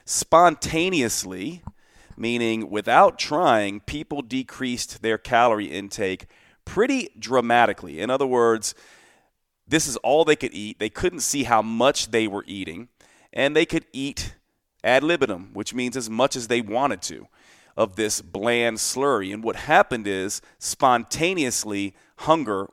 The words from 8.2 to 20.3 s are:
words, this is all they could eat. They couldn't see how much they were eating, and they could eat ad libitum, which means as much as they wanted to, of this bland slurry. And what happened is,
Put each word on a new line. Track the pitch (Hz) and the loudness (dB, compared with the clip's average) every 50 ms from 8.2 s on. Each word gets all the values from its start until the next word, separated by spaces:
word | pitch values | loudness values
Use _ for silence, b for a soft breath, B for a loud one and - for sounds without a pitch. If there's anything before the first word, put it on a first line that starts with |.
| 139 | 0
words, | 127 127 120 117 117 113 110 107 - - b b b b b b b b b b b b _ _ _ _ _ _ | 2 2 4 4 4 4 2 -2 -8 -8 b b b b b b b b b b b b _ _ _ _ _ _
this | - 143 160 - | -2 0 0 0
is | 151 113 | -2 -6
all | - - 117 139 160 165 | -4 0 2 2 4 4
they | 151 151 | 4 2
could | - 135 - - | 2 0 -8 -6
eat. | 92 104 107 - - | -8 -10 -10 -6 -6
They | 104 110 | -6 -6
couldn't | - - 180 180 180 151 | -4 -2 -4 -4 -4 -2
see | - - - 143 123 | -4 -4 -2 -2 0
how | 117 120 110 | 2 2 2
much | 107 110 113 113 120 143 147 - - - | 2 0 0 2 2 2 2 2 -4 -2
they | 117 113 110 | 0 0 0
were | 104 98 101 - | 0 -4 -6 -8
eating, | - 101 98 92 85 82 92 120 _ _ b b b b b b b b | -8 -10 -10 -10 -10 -10 -14 -16 _ _ b b b b b b b b
and | - 135 143 147 | -2 -2 2 2
they | 156 170 | 2 2
could | - 165 165 - _ | 2 0 -4 -4 _
eat | - 131 139 143 - - - - - _ _ _ _ _ _ _ _ _ - | -10 -8 -8 -6 -6 -8 -10 -10 -12 _ _ _ _ _ _ _ _ _ 0
ad | 110 127 135 143 | 2 2 4 4
libitum, | 160 170 151 131 107 95 87 95 - - | 2 2 2 2 0 -2 -6 -10 -12 -10
which | 98 110 - 117 | -8 -8 -6 -4
means | 123 123 123 120 | -4 -4 -4 -4
as | 135 117 110 | -6 -8 -6
much | 110 117 131 139 - | 0 2 2 2 0
as | 131 117 | -4 -4
they | 110 120 120 | -2 -2 -2
wanted | 113 101 107 123 139 139 101 - - | -2 -2 -4 -2 -2 -2 -2 -4 -8
to, | - 80 50 - _ b b b b b b b b b | -12 -12 -12 -18 _ b b b b b b b b b
of | - 110 101 95 | -2 -2 -2 0
this | 107 107 107 - - | -4 -2 -2 -2 -4
bland | 101 82 92 98 104 120 120 120 117 117 110 | -8 -8 -8 -4 0 0 2 2 0 0 -2
slurry. | 107 - - - 127 139 143 127 104 95 92 101 | -2 -6 -4 -2 -2 0 0 0 0 -2 -4 -8
And | 107 113 | -6 -6
what | 113 - | -6 -6
happened | - - 143 156 190 202 - - 113 104 | -6 -2 2 4 4 4 2 -2 -6 -4
is, | 101 98 95 92 107 | -4 -4 -2 -4 -4